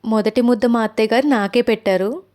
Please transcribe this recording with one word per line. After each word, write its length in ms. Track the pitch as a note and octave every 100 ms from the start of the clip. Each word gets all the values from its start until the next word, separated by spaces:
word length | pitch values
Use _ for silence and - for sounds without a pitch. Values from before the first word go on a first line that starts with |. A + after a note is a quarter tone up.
| A3+
మొదటి 360 | A3 G#3 B3+
ముద్ద 240 | A#3+ A#3 A#3+
మా 80 | A#3
అత్తయ్య 280 | A3 - A3
గారు 160 | A#3 C#4+
నాకే 340 | B3 F3 A#3+
పెట్టారు. 480 | A#3+ A3 G#3+ F#3 G3 D#4+ _